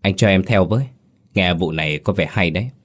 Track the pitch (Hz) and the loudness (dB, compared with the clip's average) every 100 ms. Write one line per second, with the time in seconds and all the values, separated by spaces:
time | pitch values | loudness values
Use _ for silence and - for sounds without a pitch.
0 | 101 95 110 95 90 107 87 113 135 - | -2 2 4 4 2 2 2 0 -4 -8
1 | _ _ _ - 90 85 87 78 78 76 | _ _ _ -2 0 0 -2 -2 -4 -4
2 | - 95 78 - 87 82 120 - | -4 -2 -2 -2 -2 -2 -6 -10